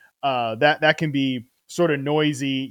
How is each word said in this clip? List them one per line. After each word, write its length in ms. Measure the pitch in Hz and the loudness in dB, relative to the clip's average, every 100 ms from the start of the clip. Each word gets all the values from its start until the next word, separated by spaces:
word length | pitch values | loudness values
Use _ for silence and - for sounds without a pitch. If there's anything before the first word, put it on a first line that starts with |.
| _ _ | _ _
Uh, 340 | 139 127 117 113 | -2 -2 -2 2
that, 260 | 147 151 | 2 4
that 160 | 156 156 | 2 2
can 140 | 160 | -2
be 320 | 139 135 127 113 _ _ | 0 -2 -4 -10 _ _
sort 220 | - 170 | -2 0
of 120 | 143 | 0
noisy 680 | 139 151 151 135 139 135 131 | 0 0 0 0 -4 -4 -6